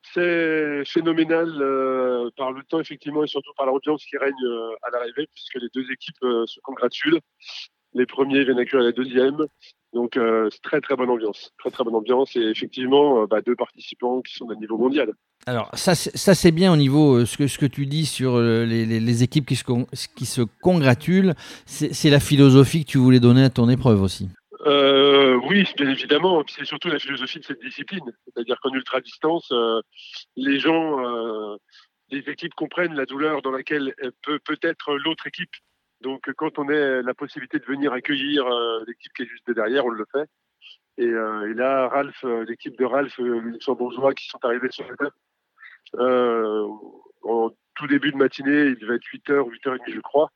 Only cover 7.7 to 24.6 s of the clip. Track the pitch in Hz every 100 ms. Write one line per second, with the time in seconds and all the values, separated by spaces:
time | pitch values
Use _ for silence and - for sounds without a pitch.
7.7 | _ _ 127 123 - 135 139 131 123 120
8.7 | 135 120 120 131 123 131 147 156 _ -
9.7 | _ _ 117 120 131 117 113 110 - -
10.7 | 156 - 135 127 120 110 101 - _ 127
11.7 | - 120 113 107 123 135 123 113 110 -
12.7 | - 127 139 147 127 107 107 104 - 120
13.7 | - - - 123 127 123 - 123 107 107
14.7 | 110 123 143 117 104 _ _ - 123 104
15.7 | - - 175 - - - 180 180 160 190
16.7 | 160 139 143 151 123 120 - 143 - 143
17.7 | - 139 147 151 - 131 120 117 113 117
18.7 | 113 113 113 113 117 123 156 135 127 -
19.7 | 123 131 - - - 127 - 117 _ 180
20.7 | 180 135 123 - 185 190 147 - - -
21.7 | - 147 - 156 143 - 143 139 131 131
22.7 | 165 151 139 127 127 120 123 135 123 117
23.7 | 127 123 104 95 - 98 90 _ -